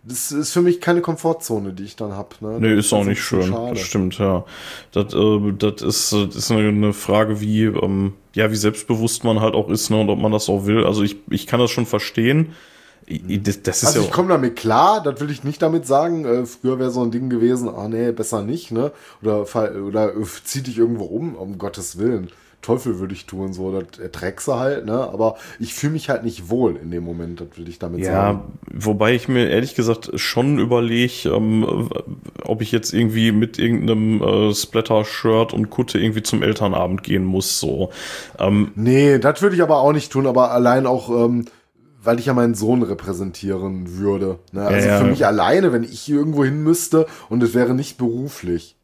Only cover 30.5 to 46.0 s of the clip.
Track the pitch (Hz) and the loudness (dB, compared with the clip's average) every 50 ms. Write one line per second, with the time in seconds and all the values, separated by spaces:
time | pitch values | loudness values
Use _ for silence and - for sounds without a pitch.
30.5 | 147 120 101 120 123 120 120 117 117 120 123 120 - - - - 85 107 110 110 | 2 2 2 2 2 2 2 2 2 2 2 0 -2 -4 -2 0 0 2 2 2
31.5 | 110 110 107 - - - 120 - - - - - - - - - _ - - - | 2 2 2 0 0 -2 -2 -4 -6 -8 -10 -10 -14 -14 -16 -16 _ -12 -6 -4
32.5 | 113 110 113 - - 113 110 - - 104 117 107 110 113 113 113 104 107 117 113 | -4 -4 -2 0 0 0 0 0 2 2 2 2 2 2 2 4 4 2 2 0
33.5 | - - - 117 117 104 - 113 113 107 110 110 110 104 - 101 101 101 104 107 | 0 -2 0 2 2 2 2 0 0 2 2 2 2 2 2 2 2 4 2 2
34.5 | 104 - - - - 113 110 - 113 107 107 - - - - 113 110 113 113 - | 2 0 -4 -2 -2 -2 0 2 2 2 2 0 -6 -2 2 2 4 4 2 2
35.5 | - 110 110 107 - - 123 - - 95 92 113 107 110 110 - - 101 - 101 | 0 -2 -2 -2 0 -2 -2 0 0 0 2 2 0 -2 -2 -2 -2 2 2 2
36.5 | 107 - 107 98 95 - 90 90 92 95 - - - 95 92 92 92 95 95 - | 2 2 0 0 2 0 0 0 -2 -4 -2 0 0 0 2 2 0 0 -2 -2
37.5 | - - - - - - - - - - - - - - - - - - - 98 | -4 -2 -2 -2 -2 -2 -4 -4 -6 -12 -12 -12 -12 -14 -14 -16 -4 0 2 4
38.5 | 104 104 104 104 - 104 110 120 127 139 143 143 139 127 113 143 151 - 196 202 | 4 4 2 0 -2 0 2 4 6 6 8 6 6 6 4 2 2 4 2 2
39.5 | 190 175 170 151 156 139 131 143 151 151 - - - 135 135 135 120 127 127 117 | 4 4 4 4 4 4 6 4 2 2 -2 -2 -2 0 0 4 4 4 4 4
40.5 | 120 123 123 120 123 131 135 123 127 123 - 117 120 120 117 117 120 120 117 - | 4 4 4 4 4 4 2 2 0 -2 -2 -2 2 2 2 2 2 0 -4 -6
41.5 | - _ _ _ _ _ _ _ _ _ 104 127 127 117 117 143 131 123 120 117 | -14 _ _ _ _ _ _ _ _ _ 0 0 0 2 2 0 2 2 2 2
42.5 | 113 98 107 110 123 123 117 95 98 90 - 98 92 87 98 95 - - 101 98 | 2 0 0 2 2 2 2 0 -2 -6 -6 -8 -6 -6 -6 -8 -8 -8 -4 -4
43.5 | 98 92 95 98 95 92 90 87 87 92 101 101 98 95 95 95 90 90 _ _ | -4 -2 -4 -6 -6 -6 -8 -10 -8 -2 0 0 0 0 -2 -4 -4 -6 _ _
44.5 | - 98 101 104 98 101 101 101 101 101 101 101 - - - 101 107 104 95 101 | -8 -4 0 2 2 4 4 4 4 4 4 4 4 4 4 4 4 4 2 4
45.5 | 147 190 196 160 120 117 117 117 117 110 | 4 4 4 2 2 0 -2 -4 -10 -12